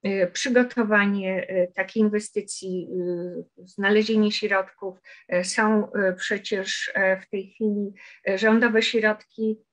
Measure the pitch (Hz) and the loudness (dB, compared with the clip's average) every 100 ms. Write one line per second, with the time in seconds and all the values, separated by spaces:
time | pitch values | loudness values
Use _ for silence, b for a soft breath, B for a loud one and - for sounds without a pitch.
0 | 196 196 175 - 269 247 247 - 214 214 | -2 0 0 -2 0 2 2 0 2 4
1 | 202 202 190 185 180 185 180 - 190 226 | 2 0 -2 -4 -2 0 0 -2 -4 2
2 | 214 214 214 - 202 - 190 185 165 185 | 2 2 -4 -8 -8 -12 -8 -8 -6 -6
3 | 175 175 180 170 170 _ 185 - 202 208 | -4 -6 -8 -10 -14 _ -20 -4 2 2
4 | 214 220 214 208 214 196 190 _ 190 185 | 4 2 2 0 -2 -2 -2 _ -12 -12
5 | B B B 180 185 - 214 214 208 - | B B B -2 -2 0 2 2 0 0
6 | 190 185 - 208 - 202 196 - - - | 0 -2 -4 -6 -4 -6 -4 -6 -4 0
7 | 190 190 - 202 190 _ 220 208 202 196 | 2 0 -2 -10 -10 _ -2 -2 -4 -10
8 | B B - 190 220 226 240 220 220 233 | B B -4 2 4 4 4 2 2 2
9 | 214 214 _ - 220 214 _ | 0 0 _ -4 -4 -4 _